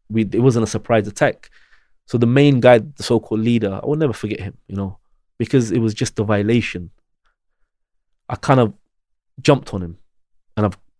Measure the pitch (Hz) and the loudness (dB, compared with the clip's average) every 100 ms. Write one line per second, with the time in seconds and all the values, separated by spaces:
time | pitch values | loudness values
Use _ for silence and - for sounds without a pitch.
0 | - 110 101 98 131 117 110 - - 113 | -6 -4 -2 0 2 2 0 -4 -2 0
1 | 101 - 143 - - _ _ _ _ _ | 0 -2 -2 -2 -12 _ _ _ _ _
2 | - 120 117 131 143 135 123 120 147 - | -6 0 2 4 4 6 6 6 2 -8
3 | - 117 - 110 113 117 101 98 127 151 | -2 -2 -2 -4 0 0 -2 -4 -4 -2
4 | 151 107 107 104 98 - - 98 98 - | -2 -4 -8 -8 -10 -14 -12 -8 -8 -10
5 | _ _ _ - 113 135 113 110 113 107 | _ _ _ -8 -2 0 0 0 -2 -2
6 | 131 - 107 104 104 120 - 90 87 _ | -6 -4 -2 0 0 0 -2 -8 -14 _
7 | _ _ _ _ _ _ _ _ _ _ | _ _ _ _ _ _ _ _ _ _
8 | _ _ - - - 131 110 - _ _ | _ _ -14 -6 2 2 2 -2 _ _
9 | _ _ _ - 143 139 - 101 87 - | _ _ _ -4 2 2 0 -10 -10 -14
10 | _ _ _ _ _ - 104 - _ _ | _ _ _ _ _ -2 -2 -2 _ _